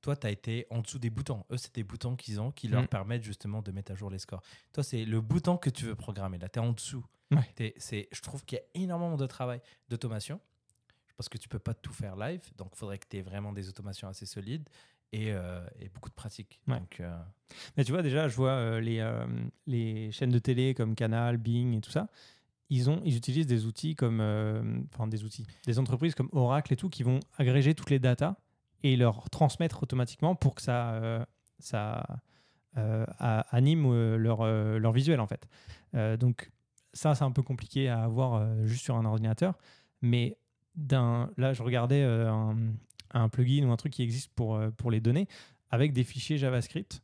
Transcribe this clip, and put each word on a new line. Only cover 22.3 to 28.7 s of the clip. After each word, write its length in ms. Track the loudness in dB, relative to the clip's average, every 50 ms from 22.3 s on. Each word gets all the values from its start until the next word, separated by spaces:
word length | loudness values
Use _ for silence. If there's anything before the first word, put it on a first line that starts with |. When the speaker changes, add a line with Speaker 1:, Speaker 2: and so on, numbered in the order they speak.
| -20 _ _ _ _ _ _ _
Speaker 2:
Ils 220 | 0 2 4 4
ont, 100 | 2 2 2
ils 100 | 0 0
utilisent 300 | 0 0 0 0 0 2
des 180 | 4 2 2 2
outils 320 | 0 -4 -4 -4 -6 -2
comme, 240 | 0 0 0 2 2
euh, 600 | 2 0 0 0 0 0 -2 -2 -2 -2 -2 -4 -6 -8 -6
enfin, 140 | -6 -4
des 180 | -4 -4 -4 -6
outils, 220 | -8 -10 -12 -14 -14 -14 -10 _
des 120 | -2 0 2
entreprises 360 | 2 2 0 0 0 0 0
comme 140 | 0 -2 0 2
Oracle 420 | 2 4 4 4 2 2 0 -2
et 20 |
tout 140 | 0 0 -6
qui 140 | -4 0 2
vont 160 | 2 2 2 0 _ _ 2
agréger 360 | 4 4 6 6 6 6 4
toutes 160 | 2 0 0
les 80 | 0 4
datas 380 | 4 4 4 4 2 -2 -2 -4 _ _ _ _ _ _